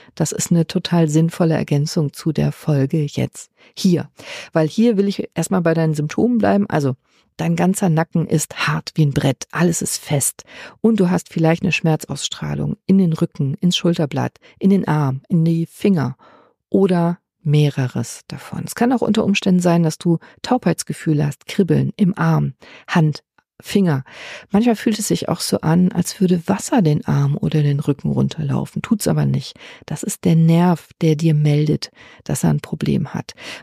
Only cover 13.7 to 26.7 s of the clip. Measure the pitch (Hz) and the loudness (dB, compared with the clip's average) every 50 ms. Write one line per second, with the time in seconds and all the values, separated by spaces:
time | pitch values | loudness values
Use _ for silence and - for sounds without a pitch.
13.7 | 180 - - 175 170 - 165 135 - 135 123 123 _ _ _ - - - - 190 | 0 2 0 0 0 0 -2 -2 -2 -2 -4 -4 _ _ _ -20 -10 -2 2 2
14.7 | 196 190 - - 151 151 147 135 135 135 - - - 165 160 165 165 165 165 - | 2 2 2 0 0 0 0 0 -2 -4 -6 -2 0 2 2 2 0 0 -2 -6
15.7 | - - - 208 196 170 131 123 131 _ - - - _ _ _ _ _ _ _ | -6 -2 0 2 2 2 0 -4 -6 _ -16 -20 -20 _ _ _ _ _ _ _
16.7 | - - 190 - 180 170 170 170 175 - _ _ _ _ - 151 147 151 151 143 | 2 2 4 4 2 2 2 0 -2 -4 _ _ _ _ -2 2 4 4 4 4
17.7 | - - 131 123 - 120 117 - - - - - - 135 - - - - - - | 2 0 -4 -2 -2 -4 -6 -6 -8 -16 -16 -16 -16 -14 -14 -12 -10 -10 -10 -8
18.7 | - - 233 247 269 233 - - 208 226 - - 196 - - 196 180 180 180 180 | -4 -2 0 0 0 0 0 0 0 0 0 0 0 0 0 2 2 2 2 2
19.7 | 170 170 170 160 156 - - 175 170 160 - - - _ - - 247 247 - 180 | 2 2 2 0 -2 -2 0 0 0 0 -2 -10 -20 _ -4 -2 -2 0 0 0
20.7 | 160 - - - - - - 165 156 147 147 147 147 - _ - - - 196 165 | -2 -2 -4 -10 -10 -6 -2 -2 0 0 0 -2 -4 -8 _ -8 0 0 2 2
21.7 | 156 143 131 135 - - 214 170 - - 165 165 160 151 147 139 131 _ - - | 2 2 0 0 0 0 0 0 0 0 0 2 2 2 0 -2 -4 _ -18 -20
22.7 | - - - - - 180 160 151 147 - _ _ _ _ _ _ _ _ - - | -20 -20 -10 -2 0 2 2 2 0 -2 _ _ _ _ _ _ _ _ -8 -2
23.7 | - 202 196 175 151 - 131 - - - - - - - - - - 196 240 240 | 0 2 2 2 2 0 -2 -8 -14 -20 -18 -16 -16 -18 -8 0 0 2 4 4
24.7 | 226 - - 240 214 208 202 - 175 170 - - - - - - - - - 160 | 2 2 0 -2 -2 -2 -2 -2 -2 -2 -2 -4 -4 -4 -4 -4 -2 -2 0 2
25.7 | 160 175 180 180 - - 175 - - - 196 175 185 175 165 - 175 214 - - | 2 4 4 2 2 0 -4 -4 -2 -2 0 2 0 0 0 -2 -4 -4 -2 0